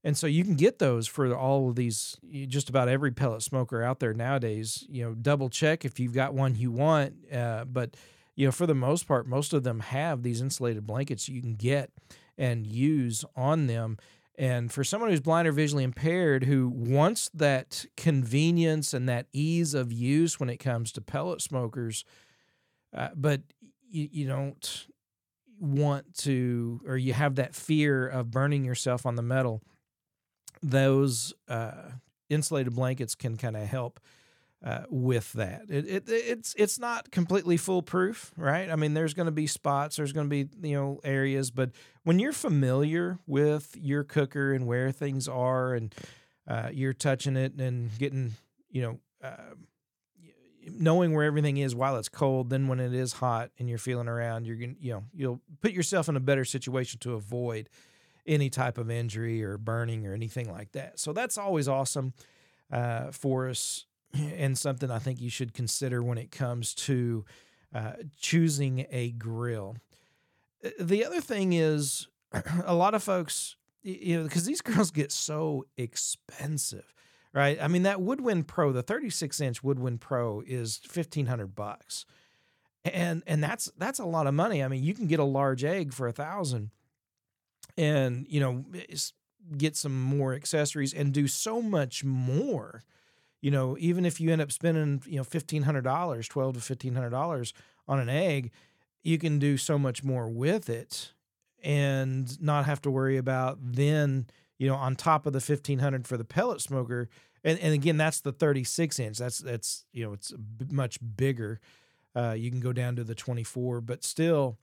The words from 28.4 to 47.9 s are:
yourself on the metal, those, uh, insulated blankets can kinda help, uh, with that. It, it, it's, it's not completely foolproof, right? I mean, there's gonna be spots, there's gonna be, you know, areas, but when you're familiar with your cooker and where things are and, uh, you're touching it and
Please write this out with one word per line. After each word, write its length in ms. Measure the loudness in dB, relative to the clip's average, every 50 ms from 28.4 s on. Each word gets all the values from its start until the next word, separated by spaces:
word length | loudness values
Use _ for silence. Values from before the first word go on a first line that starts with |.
| 2 4 2 2 2
yourself 400 | 0 -2 0 0 0 0 0 0
on 120 | -2 -2
the 60 | 0
metal, 380 | 0 2 2 2 2 2 -2 -4 _ _ _ _ _ _ _ _ _ _ _ _ _ _ _ _ _ -20 _ -6
those, 720 | -2 2 4 6 6 6 6 6 6 4 2 0 -4 -6 -10 _ _ -6
uh, 420 | -4 -4 -4 -6 -8 -14 -16 -16 -16 -18 _ _ _ _ _ _
insulated 480 | 0 0 2 0 0 0 0 0 0
blankets 400 | 0 0 0 0 -2 -4 -6 -6
can 200 | _ -4 -4 -4
kinda 300 | -2 -4 -4 -4 -4 -4
help, 320 | -4 -4 -4 -4 -6 _ -14 _ -20 _ _ _ _ _ _ _ _ _ _ -8
uh, 180 | -6 -6 -6 -6 -4
with 420 | -2 0 2 4 2 2 0 -2 -4
that. 280 | -4 -4 -4 -4 -10 -10 -4
It, 180 | -4 -4 -2
it, 180 | -2 -4 -4 -2 0
it's, 440 | 0 0 0 -2 -4 -4 -6 -8 2 2
it's 220 | 2 2 2 -4
not 320 | -4 -4 -4 -6 -8 -2
completely 440 | 0 0 2 4 2 2 4 4 2
foolproof, 760 | 2 2 0 0 0 0 0 0 2 2 0 -2 -6 -14 -16 -10
right? 320 | -2 0 2 2 2 0 0
I 60 | 0
mean, 180 | 2 2 2
there's 220 | 2 2 0 0 0
gonna 160 | 0 0 0
be 160 | 0 0 0
spots, 500 | -2 -2 -2 0 0 2 2 0 -2 -2
there's 160 | -4 -4 -2
gonna 160 | 0 -2 0 0
be, 200 | 0 0 -2 -2 -6 -8
you 140 | -4 -2 -2
know, 260 | 0 0 -2 -4 -6 -2
areas, 480 | 0 0 2 2 2 2 0 -2 -2
but 180 | 0 -2 -2 -2 -2 -12 -20 -20 _ _
when 160 | _ 4 4 6
you're 140 | 4 2
familiar 880 | -2 -2 0 2 4 4 4 4 4 2 2 2 2 0 0 -2 -4 -6 _
with 500 | 0 2 4 4 4 4 0 -2 -8 -16 -8
your 220 | -4 -2 0 0
cooker 500 | -2 0 2 0 0 2 0 0 2 2
and 140 | 2 2 2
where 240 | 0 0 0 0 0
things 380 | -2 -2 -4 -2 -2 -4 -4 -4
are 460 | -2 0 2 2 2 2 0 0 0
and, 200 | -2 -4 -6 -10 -14 -18 -18 -20 -20 _ _ _ _ _ -4
uh, 220 | -4 -4 -4 -6
you're 200 | -4 -2 -2 -2
touching 440 | -2 0 2 0 0 2 0 0 2
it 180 | 2 0 0 -2 -4
and 360 | -4 -2 -2 -2 -4 -4